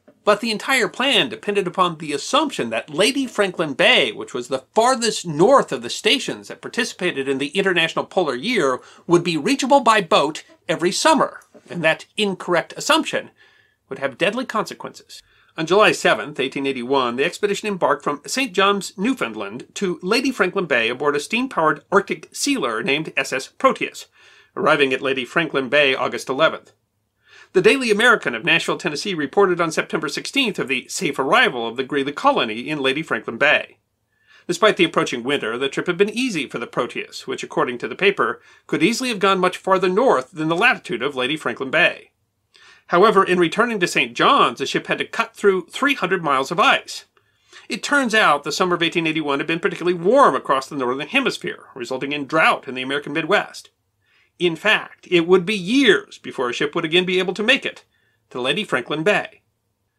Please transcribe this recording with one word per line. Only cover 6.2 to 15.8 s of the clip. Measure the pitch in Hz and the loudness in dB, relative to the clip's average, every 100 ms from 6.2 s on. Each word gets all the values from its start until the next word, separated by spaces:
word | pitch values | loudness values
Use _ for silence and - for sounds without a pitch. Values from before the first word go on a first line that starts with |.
| - 110 101 | 0 -8 -12
that | - | -14
participated | 135 - 240 - 180 139 135 | -8 -6 -6 -4 -4 -2 -2
in | 135 | -2
the | 143 | -2
International | 190 190 175 165 - | -2 0 2 0 -2
Polar | 135 - 160 | -4 -2 -2
Year, | 123 180 240 143 127 - - - | -2 -2 0 0 0 -6 -14 2
would | 170 | 2
be | 175 160 | 2 -2
reachable | 147 277 254 285 | 0 0 4 4
by | 226 220 | 6 2
boat | 180 202 147 151 - _ - | 4 2 2 -2 -14 _ -6
every | 160 175 | -2 0
summer, | - 311 302 147 - - - - | 2 4 4 2 -2 -20 -20 -14
and | 175 | -2
that | 160 156 - - | 0 0 -4 -2
incorrect | 208 185 - 170 - - | -2 -2 0 0 -2 -4
assumption | - 311 - 117 104 _ _ _ _ _ - | 0 2 2 -4 -6 _ _ _ _ _ -16
would | 135 | -8
have | 135 120 | -6 -2
deadly | 170 233 | -2 -2
consequences. | 254 214 185 - 131 - - - - _ _ - | -4 -4 -6 -8 -14 -16 -20 -20 -20 _ _ -8
On | |
July | 160 190 | 2 6